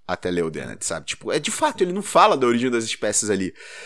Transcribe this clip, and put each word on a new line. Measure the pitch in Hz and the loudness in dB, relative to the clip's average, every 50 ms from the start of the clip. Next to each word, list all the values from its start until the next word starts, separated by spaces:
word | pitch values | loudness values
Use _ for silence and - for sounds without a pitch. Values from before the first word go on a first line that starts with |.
| - - | -8 -6
até | 87 - - 90 | -4 -4 -2 0
ler | 90 87 85 | 0 0 0
o | 82 | -2
Dennett, | 76 73 65 62 53 - - | -2 -6 -8 -10 -10 -8 -8
sabe? | - 82 80 71 | -6 -6 -6 -6
Tipo, | - - - - - | -8 -10 -8 -4 -2
é, | 101 156 | -2 -2
de | 147 - | -2 -4
fato, | 214 - 311 302 - - 196 | -2 0 0 -2 0 0 -2
ele | 180 175 | -2 -2
não | 202 | -4
fala | 190 - - 175 185 220 202 | -4 2 4 6 6 6 6
da | 139 127 120 | 4 4 4
origem | 120 117 123 131 | 4 2 2 0
das | 120 117 113 | 0 0 -2
espécies | 110 - - 113 107 104 - - 104 | -2 -4 -4 -2 -2 0 0 0 2
ali, | 104 95 95 85 - - - - - - - | 0 0 0 -4 -6 -10 -16 -18 -18 -16 -16